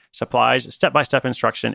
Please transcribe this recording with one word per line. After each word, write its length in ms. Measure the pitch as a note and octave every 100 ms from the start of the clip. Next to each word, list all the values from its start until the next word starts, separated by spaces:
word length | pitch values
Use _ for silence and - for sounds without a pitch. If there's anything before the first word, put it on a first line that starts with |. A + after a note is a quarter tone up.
| _
supplies, 600 | - - B2 A#2 B2+ A#2
step-by-step 520 | - F3 D3 B2 C3+ B2+
instruction, 480 | A#2+ A2 - A#2